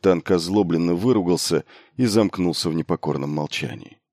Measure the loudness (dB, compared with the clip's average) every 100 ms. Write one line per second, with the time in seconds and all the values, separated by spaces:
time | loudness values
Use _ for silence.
0 | 4 2 2 0 2 0 2 2 2 0
1 | 2 2 2 0 0 -2 -4 -20 _ -2
2 | 2 4 2 0 -2 0 -2 -4 -2 -4
3 | -2 -4 -4 -4 -6 -6 -8 -12 -18 _
4 | _